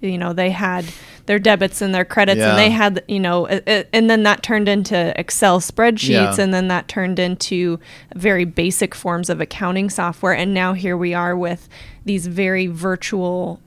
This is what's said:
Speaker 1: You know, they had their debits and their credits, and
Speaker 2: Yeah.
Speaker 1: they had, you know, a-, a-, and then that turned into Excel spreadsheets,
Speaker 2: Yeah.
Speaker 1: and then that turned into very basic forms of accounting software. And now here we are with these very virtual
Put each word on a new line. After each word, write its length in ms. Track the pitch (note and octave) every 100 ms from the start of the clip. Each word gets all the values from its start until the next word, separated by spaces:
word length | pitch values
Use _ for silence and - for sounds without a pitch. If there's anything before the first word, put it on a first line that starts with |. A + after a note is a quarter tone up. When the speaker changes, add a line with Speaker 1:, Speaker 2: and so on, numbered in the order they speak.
Speaker 1:
You 160 | F#3+ F3+
know, 160 | F3
they 180 | E3+ F#3
had 340 | F#3 G3 F3+ E3 - - - -
their 140 | G#3
debits 420 | G#3+ F3+ F#3+ -
and 100 | G3
their 120 | F#3
credits, 360 | F3+ - G3 G#3+
and 120 | G#3+
Speaker 2:
Yeah. 40 | G#3
Speaker 1:
they 140 | G#3+
had, 320 | A3+ G#3 F#3 -
you 100 | G3+
know, 300 | F#3 F3 -
a-, 120 | G3 -
a-, 160 | G#3+ -
and 160 | A3+ A3+
then 140 | A3
that 220 | G#3 G#3
turned 240 | - G#3+ G3+
into 440 | G3+ F#3 F#3+ E3 -
Excel 400 | F3 - G3+ F3+
spreadsheets, 800 | - - A#3 G#3+ C3+ - - G3
Speaker 2:
Yeah. 20 |
Speaker 1:
and 100 | G3
then 140 | F#3 F#3
that 180 | F3+ -
turned 320 | G#3 F#3 F3+
into 600 | F3+ F3+ - F3+ F3+ E3+ - - -
very 300 | F3 G3+ F#3+
basic 500 | F3 E3 F3 - F#3+
forms 340 | - F3+ E3+ F3+
of 120 | D#3+
accounting 500 | D#3 - F3+ F#3 G3
software. 440 | - F3 E3+ -
And 200 | D#3 F#3
now 200 | F#3+ F#3
here 220 | F#3 F#3 F3+
we 180 | F3
are 220 | F3 F3 F3+
with 320 | F3 F3 - - - -
these 240 | G3+ G3 F3
very 400 | F3 F#3+ F#3 F#3
virtual 880 | E3 F#3 F3+ - G3 F3+ F3+ F3+ E3+